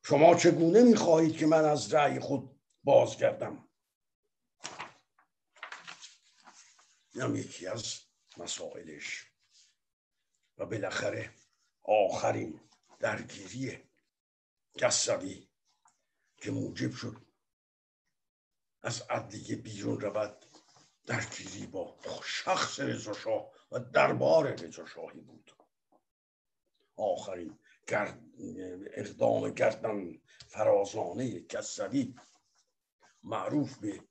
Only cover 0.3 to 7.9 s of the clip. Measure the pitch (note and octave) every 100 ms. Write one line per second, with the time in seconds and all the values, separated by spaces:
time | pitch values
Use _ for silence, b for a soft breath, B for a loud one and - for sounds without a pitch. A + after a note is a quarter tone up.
0.3 | E3+ D#3+ D3 E3+ G3+ B3 A3 E3 D#3+ D#3+
1.3 | D#3 D#3 D#3+ D#3 D3 - D3+ C#3 C3 -
2.3 | C#3 - _ _ _ C#3 C#3 - - -
3.3 | - - - _ _ _ _ _ _ _
4.3 | _ _ _ - - - _ _ _ _
5.3 | _ _ _ - - - - - - _
6.3 | _ - - - _ _ _ _ A#2 C3
7.3 | - - - F2+ A2+ -